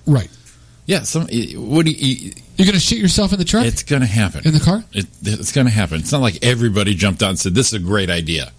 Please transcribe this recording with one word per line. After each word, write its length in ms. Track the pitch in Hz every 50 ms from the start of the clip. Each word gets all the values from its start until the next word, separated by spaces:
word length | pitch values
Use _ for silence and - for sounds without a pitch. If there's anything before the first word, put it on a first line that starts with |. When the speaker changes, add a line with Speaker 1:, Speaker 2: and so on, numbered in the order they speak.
| -
Speaker 1:
Right. 240 | 151 147 127 92 - - - - - - - - - - - -
Speaker 2:
Yeah. 140 | - - 165
Some, 240 | - - - 160 160 -
y-, 220 | - 120 107 - -
what 280 | - - 107 139 160 165
do 40 | 160
you, 400 | 147 - 139 131 131 123 - 95 -
y-, 60 | - - - -
Speaker 1:
You're 100 | - 190
gonna 120 | 190 208 180
shit 200 | - - 233 226
yourself 340 | 208 180 - 208 208 185
in 80 | 190 196
the 40 | 175
truck? 220 | - - 220 247
Speaker 2:
It's 160 | 233 - -
gonna 240 | - - 143 135 127
happen. 360 | 117 98 113 107 87 - 73 -
Speaker 1:
In 80 | 156 156
the 60 | 151
car? 240 | - 160 185 226 226 -
Speaker 2:
It, 140 | - 98 98 - - - -
it's 260 | 104 107 - 110 -
gonna 200 | - 143 127 123
happen. 280 | 107 107 98 87 80 80
It's 140 | 78 -
not 80 | 139 143
like 240 | 131 113 87 - -
everybody 500 | 120 123 117 120 113 95 104 101 101 104
jumped 260 | 80 98 101 92 - 110
out 60 | 98
and 80 | 95 82
said, 140 | - 95 87
"This 120 | 110 135 -
is 0 | 110
a 100 | 104 87
great 260 | 87 104 104 95 87
idea 420 | 87 85 82 78 85 76 67 - -